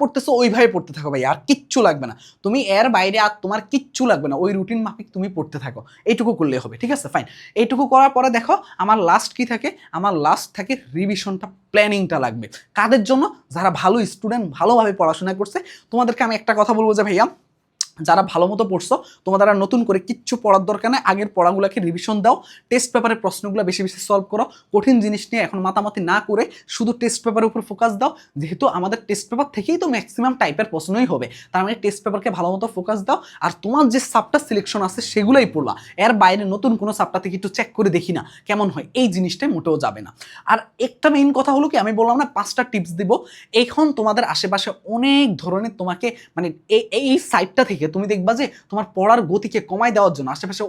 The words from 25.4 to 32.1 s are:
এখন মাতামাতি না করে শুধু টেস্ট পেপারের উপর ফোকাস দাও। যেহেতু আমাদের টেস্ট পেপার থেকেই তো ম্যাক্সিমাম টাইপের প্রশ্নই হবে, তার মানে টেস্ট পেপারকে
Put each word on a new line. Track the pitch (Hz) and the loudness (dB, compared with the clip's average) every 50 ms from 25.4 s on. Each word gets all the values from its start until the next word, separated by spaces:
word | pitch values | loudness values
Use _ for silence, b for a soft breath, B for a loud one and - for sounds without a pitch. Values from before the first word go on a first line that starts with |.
| 180 | -2
এখন | - - 190 185 | -2 -4 -4 -4
মাতামাতি | 190 190 208 208 208 - 214 175 170 | -2 -2 0 -2 -2 -4 -4 -2 0
না | 190 208 208 | 0 0 0
করে | - 208 214 294 - B B B B - | 0 0 0 -2 -2 B B B B -6
শুধু | - 226 233 240 240 | -4 -2 -2 -2 -2
টেস্ট | 240 226 233 - - | -2 -4 -4 -2 -4
পেপারের | 233 208 226 220 220 | -2 0 2 0 0
উপর | 220 226 - - | 0 -4 -8 -8
ফোকাস | 202 - 233 226 208 196 | -4 0 0 0 0 0
দাও। | 254 320 B B B B B 143 | -2 -2 B B B B B -8
যেহেতু | 156 156 180 - 277 - - | -8 -6 -4 0 0 0 0
আমাদের | 180 180 196 226 226 - | 0 -2 -2 -4 -6 -4
টেস্ট | - 208 202 - - | -6 -6 -6 -6 -8
পেপার | 233 247 285 277 - | -4 -4 -4 -4 -4
থেকেই | 214 190 - 339 349 | -6 -2 -2 -2 0
তো | 359 320 247 | 0 -2 -2
ম্যাক্সিমাম | 208 - - - - 240 262 247 - | -2 -4 -6 -6 -2 -2 -2 0 0
টাইপের | 208 156 147 - 165 - 165 | -2 -2 0 -2 -4 -2 -4
প্রশ্নই | 156 156 175 190 233 254 254 | -8 -4 -2 0 0 0 0
হবে, | 160 123 123 117 B B B B | 0 -4 -4 -6 B B B B
তার | - 185 190 | -4 -2 -2
মানে | 208 233 - - | -2 -4 -2 -4
টেস্ট | 202 202 - - | -4 -4 -2 -6
পেপারকে | 214 | -4